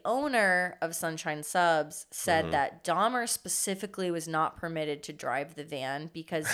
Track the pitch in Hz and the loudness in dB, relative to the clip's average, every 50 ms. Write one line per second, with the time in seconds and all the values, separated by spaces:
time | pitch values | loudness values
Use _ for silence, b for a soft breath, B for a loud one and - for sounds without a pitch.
0 | - - 233 269 294 294 254 226 202 190 180 180 180 180 - - - 165 165 - | -2 0 0 0 0 2 2 4 4 4 4 4 2 0 -2 -4 -4 -4 -2 -2
1 | 175 165 160 160 - 165 151 151 151 - - 180 175 170 160 156 147 147 - - | -2 -2 -2 -2 -4 -4 -4 -4 -4 -2 2 4 6 6 6 4 2 -2 -6 -14
2 | - - - - - 185 165 160 160 165 147 147 135 - - - - 180 165 180 | -14 -12 -10 -4 0 2 4 4 4 2 2 2 2 0 -2 -4 -2 0 2 4
3 | 208 233 254 247 202 - - - - 185 - - - 202 190 190 214 196 196 190 | 4 2 2 0 0 0 -2 -4 -2 -2 -2 -2 0 -2 -2 -4 -6 -8 -4 -2
4 | 185 180 170 165 160 165 160 156 160 - - - - 165 165 160 156 151 147 147 | -2 -2 -2 -2 -2 -2 0 2 2 0 0 -4 -6 -4 -2 -2 -2 -2 -4 -4
5 | - - 151 151 - 131 123 139 147 170 165 147 147 156 151 131 131 131 139 147 | -6 -10 -10 -6 -2 -2 0 0 -2 -4 -8 -12 -10 -8 -6 -4 -4 -4 -4 -4
6 | 156 160 - 165 160 - 180 160 151 - | -6 -8 -10 -10 -8 -4 -2 -2 0 0